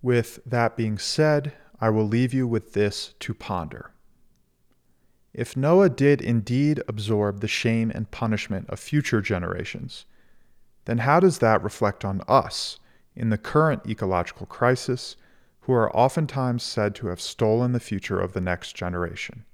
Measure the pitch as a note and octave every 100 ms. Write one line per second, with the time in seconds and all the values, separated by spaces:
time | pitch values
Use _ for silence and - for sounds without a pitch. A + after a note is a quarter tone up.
0 | B2+ A#2+ A2+ - - A#2+ A#2 - A2+ G#2+
1 | - - D#3 D3 C#3+ - _ - A2+ A2
2 | G#2+ A#2 B2+ C3 B2 A2+ - - G#2 G2+
3 | - _ - A#2+ - F#2 D#2+ A1+ - _
4 | _ _ _ _ _ _ _ _ _ _
5 | _ _ _ - A#2+ - C#3 F3+ G3 A#2+
6 | C#3 C#3+ - A#2 G2+ A#2+ C#3+ D3 - G#2+
7 | G#2 G#2+ G#2 G2+ G#2 - A#2 A2+ A2+ -
8 | A2 - A2+ G#2+ - F#2+ F2 - - D3
9 | C#3+ A#2 G2+ F#2 F2 F2+ E2 - C3+ -
10 | - - - - _ - _ _ - A#2
11 | A#2+ D#3 F#3+ - A2+ A2 G#2+ - G#2 G2
12 | G2+ G2 - C3 - - - - - _
13 | _ - A2+ G#2+ - D3+ D#3+ B2+ G#2 A2
14 | G2 F#2 F2 - E2 - B2 B2+ - B2+
15 | - - _ _ _ _ - B2+ A2+ -
16 | B2+ - D3+ C3+ B2+ A#2+ - - G#2 G2+
17 | G2+ F2+ - - A2 A2+ B2 B2 - G2+
18 | - F#2 F#2 F#2+ F2+ F2 - - F2+ F2+
19 | E2+ - - - G#2+